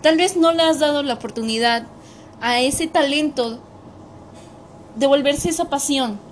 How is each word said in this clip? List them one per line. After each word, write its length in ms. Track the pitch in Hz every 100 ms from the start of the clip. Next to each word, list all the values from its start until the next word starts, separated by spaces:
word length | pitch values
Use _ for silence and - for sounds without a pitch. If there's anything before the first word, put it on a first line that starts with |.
Tal 140 | 302 320
vez 200 | 359 349
no 140 | 330
le 100 | 330
has 180 | 320 302
dado 220 | 302 294
la 140 | 285 233
oportunidad 720 | 226 226 226 220 233 233 - - - - - -
a 200 | 233 247
ese 240 | 262 277 320
talento 760 | 339 277 294 302 285 233 226 - - - - - - - - - - - - - 220
de 120 | 277
volverse 420 | 277 277 285 -
esa 160 | 320 349
pasión. 540 | 277 - 269 247 202 -